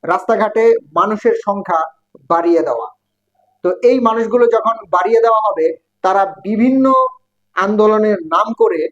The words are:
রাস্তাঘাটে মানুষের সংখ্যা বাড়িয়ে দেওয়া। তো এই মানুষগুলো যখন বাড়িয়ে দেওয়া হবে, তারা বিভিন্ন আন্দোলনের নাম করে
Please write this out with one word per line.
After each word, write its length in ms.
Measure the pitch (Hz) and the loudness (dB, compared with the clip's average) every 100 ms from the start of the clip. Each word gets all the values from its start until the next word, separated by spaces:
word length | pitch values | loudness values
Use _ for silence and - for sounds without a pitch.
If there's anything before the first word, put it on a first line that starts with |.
রাস্তাঘাটে 680 | 165 185 - 220 214 220 226 226 - 165 | -2 -4 0 -2 0 0 2 0 -2 -2
মানুষের 380 | 196 214 233 226 - | -2 0 -2 -2 -4
সংখ্যা 360 | 202 180 170 165 _ _ - 131 | -6 -4 -4 -4 _ _ -20 _
বাড়িয়ে 320 | 170 170 165 | -2 2 0
দেওয়া। 260 | 147 117 113 _ _ _ _ _ _ _ | 0 -6 -8 _ _ _ _ _ _ _
তো 100 | 180 185 | -4 0
এই 160 | 240 262 | 2 2
মানুষগুলো 480 | 233 226 220 240 233 | 0 0 -2 2 2
যখন 280 | 226 220 226 202 | 2 0 -4 -2
বাড়িয়ে 300 | 185 185 226 | -2 0 2
দেওয়া 180 | 226 220 | 2 0
হবে, 340 | 214 160 160 165 _ _ | -2 -2 -2 -4 _ _
তারা 240 | 190 196 190 | -2 0 -2
বিভিন্ন 680 | - 196 214 247 262 262 262 262 - _ _ _ | -4 -6 0 2 2 2 2 0 -6 _ _ _
আন্দোলনের 640 | - 196 208 214 214 214 202 160 | -4 -2 2 2 2 0 -2 -2
নাম 280 | 170 214 | -2 -2
করে 340 | 226 214 170 - | 0 0 0 -6